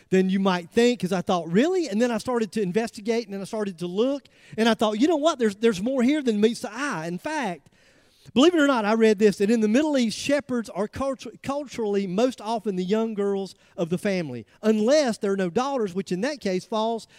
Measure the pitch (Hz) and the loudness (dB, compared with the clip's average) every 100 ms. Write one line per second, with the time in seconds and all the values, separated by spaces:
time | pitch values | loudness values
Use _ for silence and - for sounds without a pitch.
0 | _ 190 190 196 196 180 165 233 240 247 | _ 0 2 2 0 0 -2 2 2 2
1 | 180 185 - 180 165 180 311 381 294 202 | -2 -2 -2 -2 0 2 2 0 -2 0
2 | 247 220 - 240 220 220 185 190 233 - | 0 -2 -4 -2 -2 -2 -2 -2 -4 -6
3 | 202 226 208 196 185 220 202 165 175 185 | -4 -4 -4 -10 -8 -6 -6 -8 -6 -2
4 | 254 277 - _ - - 226 214 233 214 | 0 -2 -8 _ -10 -2 0 2 0 2
5 | 311 311 311 277 220 202 233 180 220 269 | 2 2 0 2 -2 0 0 0 -2 0
6 | 240 302 254 208 220 233 233 220 285 175 | 2 0 0 4 6 6 2 -6 -6 -4
7 | 165 180 302 311 220 160 _ _ _ _ | -4 -6 -4 -4 -4 -6 _ _ _ _
8 | _ _ - - 330 349 285 254 208 226 | _ _ -2 4 6 6 4 2 2 4
9 | 220 202 214 - 202 233 214 233 311 277 | 4 6 4 4 2 2 2 2 2 2
10 | 226 - - 285 - 247 208 170 208 - | 0 -2 -2 -2 -2 -4 -4 -6 -6 -4
11 | 269 262 240 - - 285 277 - 208 202 | -6 -6 -10 -12 -8 -8 -8 -6 -2 -2
12 | 196 185 254 - 214 233 220 185 180 214 | 0 0 0 -2 -6 -6 -4 -4 0 0
13 | 226 202 202 196 190 - _ - 170 175 | -2 -2 -2 -2 -6 -14 _ -8 -4 -2
14 | 208 185 151 123 107 _ 214 220 214 302 | -2 -2 -4 -8 -14 _ 0 2 4 4
15 | 262 208 202 196 185 165 269 269 208 180 | 2 -2 -2 -2 -2 -2 -2 -2 -4 -4
16 | - 180 254 285 202 185 - 220 226 226 | -4 -4 -4 -4 -4 -4 -4 -4 -2 -4
17 | - | -8